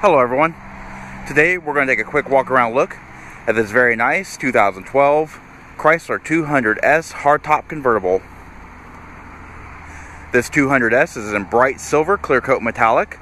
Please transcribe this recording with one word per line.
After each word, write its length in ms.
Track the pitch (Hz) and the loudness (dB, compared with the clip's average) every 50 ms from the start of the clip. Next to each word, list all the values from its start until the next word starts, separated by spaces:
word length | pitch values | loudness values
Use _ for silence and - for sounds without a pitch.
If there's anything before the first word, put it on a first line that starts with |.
| - | 4
Hello 140 | 208 170 139 | 4 4 4
everyone. 340 | 123 117 123 131 156 165 165 - - - - - - - - - - - - - - | 4 2 2 0 0 0 -2 -8 -18 -18 -18 -16 -16 -16 -16 -16 -16 -16 -16 -14 -12
Today 300 | - 143 143 151 170 180 | -2 2 2 2 2 2
we're 160 | 180 160 151 143 | -2 -4 -2 0
gonna 140 | 147 139 | 0 2
take 100 | 131 127 | 2 0
a 60 | 107 110 | -2 -2
quick 260 | - - 147 131 127 | -2 -2 -2 -2 2
walk 220 | 135 135 127 123 | 0 0 0 2
around 240 | 127 131 120 113 113 | 2 2 2 2 0
look 200 | - 127 139 - - - - - - - - - - - | -2 -2 -2 -4 -18 -18 -20 -20 -20 -20 -20 -20 -10 -4
at 80 | - 110 | -2 0
this 160 | 110 113 101 | 0 0 0
very 240 | 104 127 123 120 117 | 2 2 4 4 2
nice 420 | 113 117 131 151 185 190 - - | 0 0 0 0 -2 -4 -6 -12
two 140 | - - 131 | -6 -4 0
thousand 320 | 117 120 104 101 92 95 - | 2 4 2 2 0 -4 -14
twelve 560 | - - 135 139 143 143 151 156 151 - - - - - - - - - | -2 2 2 4 4 4 2 0 -4 -8 -20 -20 -20 -20 -20 -20 -20 -16
Chrysler 460 | - - 151 160 165 - - 120 98 - | -2 2 2 2 2 0 -6 -6 -6 -4
two 220 | - 156 165 160 | -2 -2 -2 0
hundred 340 | 147 147 139 120 107 107 - - | 0 0 0 2 2 0 2 2
S 280 | 127 143 160 160 - | 2 2 2 0 -4
hardtop 560 | - - - 143 147 151 - 147 151 135 - | -14 -2 0 2 2 2 2 0 -2 -2 -2
convertible. 540 | - 165 156 135 127 113 107 92 90 92 95 - - - - - - - - - - - - - - - - - - - - - - - - - - - - - - - - - - - - - - - - - - | -6 -12 -4 0 0 0 2 2 0 0 0 -2 -8 -20 -20 -20 -20 -20 -20 -20 -20 -20 -20 -20 -20 -20 -20 -20 -20 -20 -20 -20 -20 -20 -20 -20 -20 -18 -18 -18 -18 -18 -20 -20 -18 -18 -18 -18 -18 -18 -18 -18 0
This 160 | - 123 117 | 0 0 0
two 220 | - - 151 143 135 | 2 0 0 0 2
hundred 240 | 139 131 120 113 113 | 2 2 2 2 2
S 240 | 127 156 170 - | 2 2 0 -4
is 160 | 131 107 104 104 | -10 -8 -4 -4
in 120 | 104 98 | -4 -4
bright 340 | 87 - 117 127 135 127 - | 0 2 2 2 2 0 -4
silver 400 | - - - 147 156 165 202 196 | -6 -2 0 0 2 0 -2 -2
clear 200 | - - 147 123 | 0 0 0 0
coat 220 | - - 135 98 | 2 0 0 0
metallic. 560 | 104 117 110 - 120 113 117 151 202 - - - | 0 -6 -2 0 2 2 2 2 0 -2 -8 -20